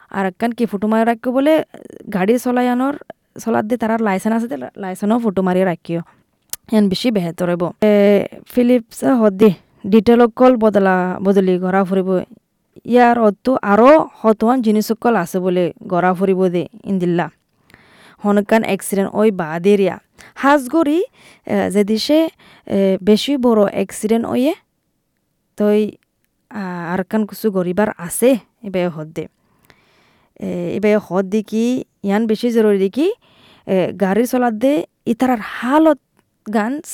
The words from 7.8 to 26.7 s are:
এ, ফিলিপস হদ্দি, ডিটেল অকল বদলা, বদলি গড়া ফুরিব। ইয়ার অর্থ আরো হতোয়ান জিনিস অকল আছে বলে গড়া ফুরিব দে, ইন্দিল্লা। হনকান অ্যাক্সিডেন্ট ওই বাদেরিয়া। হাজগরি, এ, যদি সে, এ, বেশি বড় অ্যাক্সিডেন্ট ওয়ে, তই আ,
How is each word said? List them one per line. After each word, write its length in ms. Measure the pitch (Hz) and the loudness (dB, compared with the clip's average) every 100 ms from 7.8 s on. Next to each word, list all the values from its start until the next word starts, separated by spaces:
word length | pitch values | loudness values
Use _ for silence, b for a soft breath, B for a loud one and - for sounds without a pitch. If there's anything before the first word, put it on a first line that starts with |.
এ, 440 | 214 208 202 202 - - - | 2 4 4 4 0 -8 -6
ফিলিপস 560 | - 240 247 226 - | 0 2 2 0 -4
হদ্দি, 500 | 254 262 214 190 220 165 _ _ 202 | 0 2 2 4 2 2 _ _ 0
ডিটেল 340 | 220 208 233 | 2 4 4
অকল 340 | 240 - 254 254 | 4 4 4 4
বদলা, 640 | 220 202 190 185 180 185 | 2 2 2 2 -2 -2
বদলি 360 | 196 196 185 180 | 0 2 2 0
গড়া 240 | 185 190 | 0 0
ফুরিব। 360 | 185 190 185 180 - - _ _ _ - - | 0 -2 0 -2 -4 -12 _ _ _ -16 0
ইয়ার 340 | 233 240 240 | 4 4 4
অর্থ 300 | 220 196 - 262 | 2 0 -2 -2
আরো 460 | 202 202 247 311 - | 2 4 6 6 2
হতোয়ান 480 | - 220 214 220 262 | -2 -2 0 0 0
জিনিস 300 | 226 214 208 | 0 0 -2
অকল 240 | 220 240 220 | -2 0 0
আছে 240 | 175 190 | -2 -4
বলে 340 | 185 180 170 - - | -2 0 -2 -6 -6
গড়া 260 | 180 180 | -2 0
ফুরিব 340 | 180 190 185 185 | 0 0 0 0
দে, 200 | 175 - - | -2 -6 -10
ইন্দিল্লা। 460 | - 196 175 170 156 - _ _ b b b b b _ 208 | -6 -4 -2 -2 -4 -10 _ _ b b b b b _ -2
হনকান 380 | 202 202 226 | 0 2 0
অ্যাক্সিডেন্ট 460 | 214 190 - 202 196 | 0 -4 -4 -4 -2
ওই 180 | - 214 | 0 0
বাদেরিয়া। 680 | 185 156 165 180 208 190 - - B B - | 0 -6 -2 2 2 2 -4 -12 B B -4
হাজগরি, 720 | 277 294 247 320 302 311 453 b b b - | 2 2 2 -2 0 0 -4 b b b -6
এ, 240 | 202 190 | -2 0
যদি 280 | 190 202 220 | 0 0 -2
সে, 320 | - 311 320 - b b - | 0 2 0 -4 b b -6
এ, 320 | 202 196 190 | 0 0 0
বেশি 340 | 185 214 - 285 | 2 2 2 0
বড় 280 | 247 220 202 | 2 4 2
অ্যাক্সিডেন্ট 600 | - 196 - 208 226 233 | 0 -6 -6 -2 -2 -2
ওয়ে, 280 | 240 262 349 _ _ _ _ _ _ _ _ _ - | -2 -2 -2 _ _ _ _ _ _ _ _ _ -4
তই 340 | 208 208 208 - _ _ _ _ _ | 0 2 0 -6 _ _ _ _ _
আ, 120 | 220 190 | -12 -10